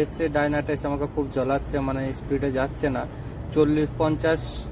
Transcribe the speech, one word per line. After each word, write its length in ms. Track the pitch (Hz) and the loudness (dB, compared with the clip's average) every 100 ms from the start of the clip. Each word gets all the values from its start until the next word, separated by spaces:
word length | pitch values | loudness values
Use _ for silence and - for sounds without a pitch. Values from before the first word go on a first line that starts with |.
এসছে, 200 | 151 - 160 147 | 2 0 0 2
ডাইনাটা 340 | 147 147 143 147 | 2 2 0 -2
এসে 100 | 147 | -2
আমাকে 160 | 143 143 | -2 -2
খুব 100 | 151 135 135 | -2 -2 0
জ্বলাচ্ছে, 400 | 127 139 - 143 135 | 0 0 0 -2 0
মানে 120 | 135 135 - | -2 -2 -4
স্পিডে 320 | - 139 139 127 | -2 -2 0 0
যাচ্ছে 280 | 135 - 147 123 | -2 0 -2 0
না, 60 | 123 - - - - | -4 -8 -10 -10 0
চল্লিশ 360 | 151 147 151 147 - | 4 4 4 2 2
পঞ্চাশ, 400 | 156 156 160 160 - - - | 0 2 2 2 0 -8 -8